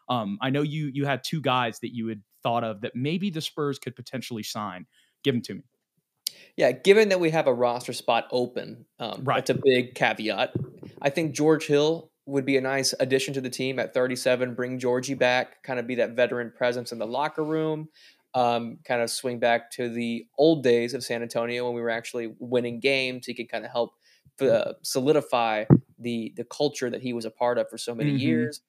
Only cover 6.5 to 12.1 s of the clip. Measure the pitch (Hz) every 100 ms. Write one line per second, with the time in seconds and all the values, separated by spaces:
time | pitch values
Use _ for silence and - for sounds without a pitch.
6.5 | - 139 127 190 202 214 185 165 160 143
7.5 | 120 120 120 120 120 - 117 - 127 123
8.5 | 117 104 110 - _ 113 - 135 117 -
9.5 | 143 135 127 123 - 127 110 107 98 127
10.5 | - - - - - 143 175 160 131 151
11.5 | 156 - 143 151 165 -